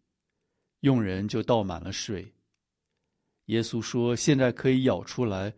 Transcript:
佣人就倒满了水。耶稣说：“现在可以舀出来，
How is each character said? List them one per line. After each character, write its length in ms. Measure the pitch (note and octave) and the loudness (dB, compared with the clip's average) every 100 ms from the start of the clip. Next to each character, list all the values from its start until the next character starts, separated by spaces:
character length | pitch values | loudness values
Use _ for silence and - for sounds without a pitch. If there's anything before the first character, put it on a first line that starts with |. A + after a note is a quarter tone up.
| _ _ _ _ _ _ _ _ | _ _ _ _ _ _ _ _
佣 200 | C#3 B2+ | 2 2
人 240 | G2+ F#2 G#2+ | 2 -2 -2
就 160 | A#2 | -2
倒 220 | G#2+ A#2 | 2 2
满 180 | G2 E2 | 0 -6
了 120 | F2+ | -8
水。 400 | F#2+ - F#2 G#2 _ _ _ _ _ _ _ _ _ _ _ - | -8 -8 -8 -10 _ _ _ _ _ _ _ _ _ _ _ -4
耶 180 | A2+ | -2
稣 180 | A2+ A#2 | -2 -4
说 320 | A2 B2 A#2+ A#2+ | -4 0 0 2
：“现 220 | - C3+ | 2 4
在 140 | B2+ | 2
可 180 | A2+ C3+ | 2 2
以 140 | C3 | 4
舀 180 | B2+ F#2 | 2 0
出 220 | G2 - | -4 -4
来， 300 | A#2+ F#2+ G2+ | -2 -2 -6